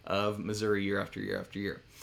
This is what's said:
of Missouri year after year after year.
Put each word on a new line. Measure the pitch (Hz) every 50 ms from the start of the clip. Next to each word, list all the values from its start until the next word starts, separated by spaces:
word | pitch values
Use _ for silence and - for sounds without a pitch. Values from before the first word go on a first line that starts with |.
| -
of | - 95 98 104 104 104 104
Missouri | 82 104 107 104 110 107 104 101 98
year | 98 101 98
after | 98 - - 101
year | 98 98 98 95
after | 92 - - 98
year. | 101 95 - - - - - -